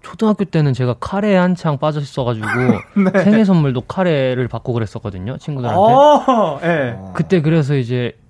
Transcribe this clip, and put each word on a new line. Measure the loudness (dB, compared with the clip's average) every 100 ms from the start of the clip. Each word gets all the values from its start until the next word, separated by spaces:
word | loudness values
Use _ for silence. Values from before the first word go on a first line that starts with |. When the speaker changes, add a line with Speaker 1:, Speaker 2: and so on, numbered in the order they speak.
Speaker 1:
초등학교 | -20 -2 0 0
때는 | 0 0 0
제가 | 0 -2 -4
카레에 | -6 -4 0 2
한창 | 2 0 -2 -2
빠졌어가지고 | -2 -4 -6 -4 -4 -4 -4
Speaker 2:
<laughs> | -2 0 0 -2 0 2
네. | 2
Speaker 1:
생일 | 4 4 4
선물도 | 2 2 -2
카레를 | -6 -4 0 0 0 -2 -4
받고 | -6 -4
그랬었거든요, | -4 -4 -8 -10 -8 -10 -10
친구들한테. | -10 -6 -2 2
Speaker 2:
어, | 4 6 6 4 2 0 0 -2
예. | -2 0 -2 -6
Speaker 3:
어. | -10
Speaker 1:
그때 | -6 0 0
그래서 | 2 2 2 -2
이제 | -2 -4 -4 -8 _